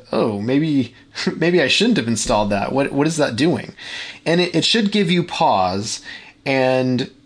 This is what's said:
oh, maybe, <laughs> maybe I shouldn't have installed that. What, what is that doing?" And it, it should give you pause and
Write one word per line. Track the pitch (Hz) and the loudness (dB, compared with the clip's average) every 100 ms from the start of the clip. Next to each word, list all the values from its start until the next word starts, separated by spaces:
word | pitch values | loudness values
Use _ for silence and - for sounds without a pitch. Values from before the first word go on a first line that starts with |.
| - | -6
oh, | - 120 101 | -2 -2 -2
maybe, | 110 139 160 139 117 - - - | 0 0 2 0 -2 -6 -18 -8
<laughs> | - - | -6 -2
maybe | 160 175 | 2 2
I | 131 | 2
shouldn't | - 226 202 | 2 2 2
have | 117 | 0
installed | 110 - 110 104 | -2 0 0 2
that. | 101 117 | 0 0
What, | 131 139 | -2 -2
what | 139 151 | 0 0
is | 160 | 0
that | 135 117 | -2 0
doing?" | 156 127 - - - - - - | 0 0 -4 -14 -14 -14 -14 -8
And | - 170 | -2 0
it, | 180 165 | 0 0
it | 143 | 0
should | 226 202 | 0 2
give | 214 180 | 0 2
you | 180 | 0
pause | 165 - 156 104 92 98 104 - - - - - - | -2 0 2 2 2 -2 -6 -10 -12 -18 -20 -10 -2
and | 135 127 131 127 123 104 - | 2 4 2 2 0 -4 -10